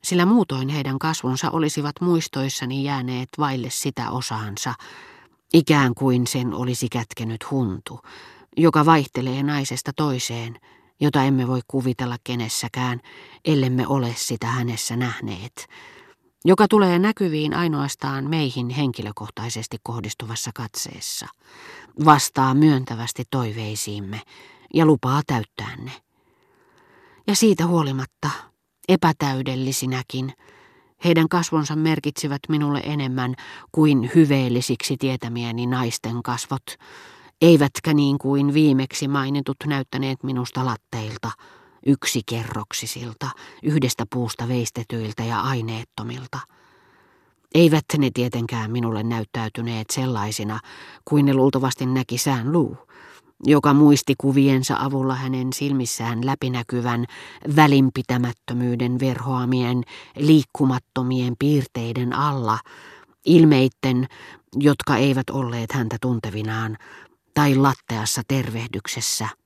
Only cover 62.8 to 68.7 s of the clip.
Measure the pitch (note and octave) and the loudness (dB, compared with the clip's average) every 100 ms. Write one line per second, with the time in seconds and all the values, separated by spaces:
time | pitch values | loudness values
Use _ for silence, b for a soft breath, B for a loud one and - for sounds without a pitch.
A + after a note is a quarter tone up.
62.8 | B B B B - E3+ D#3+ C#3 C3 _ | B B B B 2 4 6 6 2 _
63.8 | C3+ B2+ C3 B B B _ - C#3+ C#3 | -2 -2 -4 B B B _ 0 2 2
64.8 | - B2+ C#3 C3 B2+ C3+ B2 A#2 A2+ C#3 | 0 2 2 0 -2 -4 -4 -6 -4 -4
65.8 | A2+ A#2 B2+ A#2+ G#2+ G2+ G#2+ A2 A2 G#2+ | -4 -4 -4 -4 -4 -6 -6 -4 -6 -8
66.8 | B B B B _ - D3 C3+ C#3 B2+ | B B B B _ 0 4 4 4 2
67.8 | _ A2+ G#2+ - A2+ C3+ A#2 A2+ A#2 | _ -6 -4 -4 -2 -2 -2 -6 -8